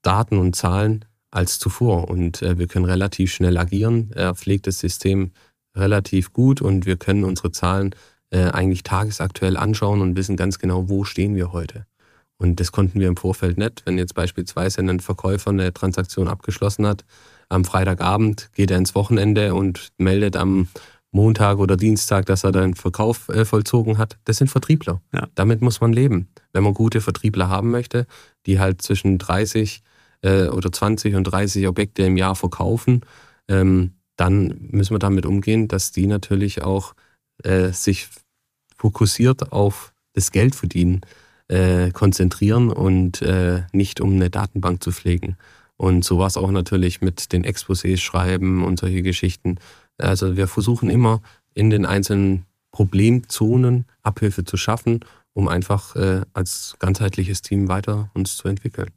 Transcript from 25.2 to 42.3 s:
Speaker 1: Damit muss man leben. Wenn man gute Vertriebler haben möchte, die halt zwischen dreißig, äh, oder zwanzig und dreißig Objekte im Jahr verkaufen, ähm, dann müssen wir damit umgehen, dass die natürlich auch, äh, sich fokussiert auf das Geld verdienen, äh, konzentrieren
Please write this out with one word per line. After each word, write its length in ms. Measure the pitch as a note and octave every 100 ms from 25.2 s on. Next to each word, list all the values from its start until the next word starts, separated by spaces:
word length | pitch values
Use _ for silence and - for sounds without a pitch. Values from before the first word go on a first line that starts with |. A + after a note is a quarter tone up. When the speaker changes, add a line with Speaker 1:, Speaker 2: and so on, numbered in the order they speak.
| -
Speaker 1:
Damit 260 | - G#2 A2+
muss 200 | B2 A2
man 120 | A#2
leben. 360 | A#2 C#3 F#2 F#2 _ _
Wenn 120 | F#2+
man 100 | G2+
gute 260 | G2+ A2 A2+
Vertriebler 480 | G2+ F2+ G#2+ G2+ F#2
haben 220 | F#2+ A2+
möchte, 360 | A#2+ B2 B2 A#2+ - - _ -
die 120 | F#2+
halt 240 | F#2+ F2+
zwischen 360 | - G2 G2 F#2
dreißig, 640 | - F#2 G#2 A2 G#2+ - _ _ _ _
äh, 240 | F#2+ F#2+ E2+
oder 260 | F2 F#2
zwanzig 420 | - G2+ G#2+ G#2+
und 100 | G2
dreißig 440 | F#2 F#2+ G2+ G2 F#2+
Objekte 340 | F2+ G#2 -
im 140 | F#2+ F#2
Jahr 180 | F#2+
verkaufen, 680 | F#2+ F2 - F#2 A2+ - B2 - - - _ -
ähm, 460 | G2 F#2+ F#2+ F2+ _ _ -
dann 520 | F2+ G2 F2 - -
müssen 240 | G2+ G2
wir 40 | G#2+
damit 280 | G2 G2 D#2
umgehen, 420 | G2+ G2+ A2 G#2+
dass 240 | G2 -
die 140 | - F#2+
natürlich 560 | G#2 - G2 G2 -
auch, 320 | E2 G2 - _ _ _ _ _
äh, 280 | - F#2+ F#2
sich 360 | F2+ - F#2+ - - _ _ _ _ _ _
fokussiert 760 | A2 G2+ G#2 - A#2+ C3 -
auf 400 | G2+ G2+ - - _ _
das 180 | - F#2
Geld 220 | F#2+ B2
verdienen, 480 | - E2+ E2+ F2 F#2 - - _ _ -
äh, 420 | F2+ F#2 F2+ F2+
konzentrieren 800 | F2 G2+ F#2+ F#2